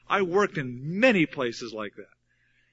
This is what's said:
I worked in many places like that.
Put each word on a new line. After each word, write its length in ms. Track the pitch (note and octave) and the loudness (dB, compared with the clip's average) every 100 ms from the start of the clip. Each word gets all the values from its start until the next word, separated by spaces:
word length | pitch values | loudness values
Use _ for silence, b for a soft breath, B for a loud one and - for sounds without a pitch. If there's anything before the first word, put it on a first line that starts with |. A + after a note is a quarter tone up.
| - | -4
I 140 | G3 | 0
worked 360 | F#3+ F3+ G3+ F3+ | 2 2 2 0
in 420 | C3 B2 C#3 F#3 | -6 -8 -8 2
many 260 | B3+ G#3 D3+ | 4 4 2
places 480 | - B2 A#2 A#2+ | 0 -4 -4 -10
like 220 | G#2+ G#2 G#2+ | -8 -10 -12
that. 180 | G2 _ _ _ _ _ _ | -20 _ _ _ _ _ _